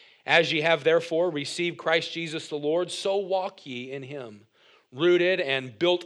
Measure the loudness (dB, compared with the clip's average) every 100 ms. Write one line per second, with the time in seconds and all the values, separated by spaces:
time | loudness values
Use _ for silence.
0 | -20 _ 2 4 4 2 2 2 4 4
1 | 4 0 0 -2 -6 -4 -4 -2 0 0
2 | 0 -6 -6 -8 -8 -4 0 0 -2 -4
3 | -2 -2 -2 -2 -4 -10 -12 -10 -10 -10
4 | -10 -12 -12 -16 _ _ _ _ _ 0
5 | 4 4 4 2 0 -2 -4 -2 0 0